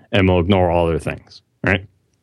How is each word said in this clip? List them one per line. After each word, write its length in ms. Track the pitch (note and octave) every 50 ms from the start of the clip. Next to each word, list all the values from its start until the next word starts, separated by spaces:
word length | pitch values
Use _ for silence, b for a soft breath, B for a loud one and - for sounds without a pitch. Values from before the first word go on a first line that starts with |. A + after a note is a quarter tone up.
| b b
and 180 | - G2+ F#2+ F#2+
will 120 | F#2 F2+
ignore 300 | E2+ F2+ G2+ F#2 F2+ F2
all 180 | E2 F2 E2+ E2
other 100 | D#2+ D2+
things, 420 | - D2+ C#2 - - - - - _ _ _ _ -
right? 220 | - G2 G2 G2 - _ _ _ _ _ _